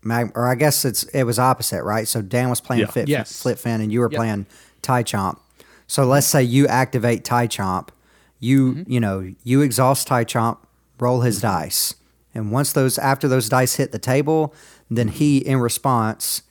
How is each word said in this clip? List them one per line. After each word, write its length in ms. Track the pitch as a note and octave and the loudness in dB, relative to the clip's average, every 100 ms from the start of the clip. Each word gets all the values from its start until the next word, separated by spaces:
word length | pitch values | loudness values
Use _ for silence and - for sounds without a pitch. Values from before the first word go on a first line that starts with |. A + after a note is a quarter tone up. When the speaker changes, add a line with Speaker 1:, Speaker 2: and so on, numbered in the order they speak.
| A2 | -2
Speaker 1:
Mag-, 260 | A#2 A#2 - | -2 -2 -2
or 120 | B2 | 0
I 80 | B2 | 2
guess 280 | D3 C#3 C3+ | 2 2 -2
it's, 180 | A2+ | -2
it 200 | - C#3+ | -4 -2
was 160 | A#2+ A#2 | 0 2
opposite, 440 | B2+ - A#2+ F2 | 2 2 -2 -4
right? 240 | C#2+ G#2+ A2 | -2 -4 -2
So 140 | A#2 | -4
Dan 280 | G2 B2 B2+ | -2 -2 0
was 100 | A#2+ | -2
playing 200 | - A#2+ | -2 -2
Speaker 2:
Yeah. 100 | G#2 | 0
Speaker 1:
Fit-, 160 | - C#3+ | -2 -2
Speaker 3:
Yes. 340 | D3 A2 - | -2 -4 -6
Speaker 1:
Flitfin 400 | B2+ A#2 B2 A2+ | -4 -4 -4 -4
and 100 | A2 | -2
you 80 | A2+ | 0
were 80 | A#2+ | 0
Speaker 3:
Yep. 60 | A#2 | -2
Speaker 1:
playing 280 | A2+ G#2 G2 - - _ | -2 -4 -8 -16 -20 _
Tai 220 | - B2 | 0 0
Chomp. 360 | A#2 G#2 F#2+ - _ _ - _ _ | 0 -2 -4 -6 _ _ -20 _ _
So 180 | - C3 | 0 4
let's 220 | C#3 - | 4 4
say 160 | D3+ | 2
you 240 | B2 B2+ C#3 | 4 4 4
activate 560 | A#2+ C3 B2 A#2 A2 | 2 0 0 0 -2
Tai 240 | - A#2+ A#2+ | 0 0 0
Chomp, 420 | - F#2+ F2+ - _ _ _ _ _ | -2 -2 -4 -6 _ _ _ _ _
you, 340 | A2+ C3+ C3 | 2 4 4
Speaker 3:
Mm-hmm. 180 | C3 F#3+ | 0 -2
Speaker 1:
you 80 | B2+ | 0
know, 340 | G#2+ F#2+ F#2 F#2+ | 0 -2 -6 -12
you 180 | A#2 C3 | 0 2
exhaust 460 | C#3+ A#2+ C3 C3+ - | 2 4 2 2 0
Tai 180 | B2+ A#2 | 0 0
Chomp, 320 | B2 A2+ - _ _ _ _ | 0 0 -2 _ _ _ _
roll 220 | B2 B2+ | -2 2
his 160 | A#2+ G2 | 0 0
Speaker 2:
Mm-hmm. 80 | G#2+ | 0
Speaker 1:
dice. 480 | F#2 D#2 - - - _ _ _ A2 | -2 -2 -4 -4 -8 _ _ _ -10
And 160 | G#2+ | -4
once 220 | A#2+ C#3+ | -2 0
those, 240 | D3+ C3 - | 0 0 0
after 300 | C3+ C3+ D3 | 0 0 0
those 200 | C3 A#2 | 0 2
dice 280 | C3 B2+ - | 2 2 0
hit 160 | C3+ | -4
the 80 | A2 | -4
table, 540 | - C3+ D3 D#3+ D3+ - - - _ | -2 0 2 0 -2 -6 -20 -20 _
then 180 | A#2 A2+ | -2 -2
he, 280 | - D3+ C#3 | 0 2 2
in 220 | C#3 C3+ | 2 0
response 840 | A#2+ - C#3 B2 A2 A2 - - _ | 0 -2 0 0 0 -4 -6 -8 _